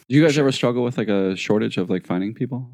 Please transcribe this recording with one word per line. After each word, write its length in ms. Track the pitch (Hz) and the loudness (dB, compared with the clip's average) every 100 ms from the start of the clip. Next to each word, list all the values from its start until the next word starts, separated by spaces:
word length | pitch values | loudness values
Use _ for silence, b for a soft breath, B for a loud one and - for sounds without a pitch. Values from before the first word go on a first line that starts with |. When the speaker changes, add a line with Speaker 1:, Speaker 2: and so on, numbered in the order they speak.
| _ | _
Speaker 1:
Do 60 | 135 | 4
you 60 | |
Speaker 2:
For 60 | 160 | 4
Speaker 1:
guys 60 | 147 | 4
Speaker 2:
sure. 80 | |
Speaker 1:
ever 80 | 135 | 2
struggle 320 | - 120 120 | 0 0 0
with, 120 | 123 123 | -2 -2
like, 120 | 107 | -2
a 280 | 101 95 92 | 0 0 -2
shortage 400 | - 107 110 101 | 0 0 0 -2
of, 140 | 87 | -2
like, 160 | 92 - | -4 -2
finding 260 | 90 101 | -2 -2
people? 380 | 117 123 127 123 | -4 -6 -6 -10